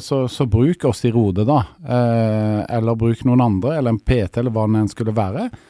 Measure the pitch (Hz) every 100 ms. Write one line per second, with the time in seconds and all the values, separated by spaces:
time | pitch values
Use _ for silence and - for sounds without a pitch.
0 | - 139 127 - 120 110 139 180 139 -
1 | 123 117 104 95 107 147 101 - 160 123
2 | 120 117 110 110 107 107 - 117 113 113
3 | 113 113 127 123 120 95 117 160 123 113
4 | - 127 104 - 123 110 107 110 104 -
5 | 113 110 95 120 240 -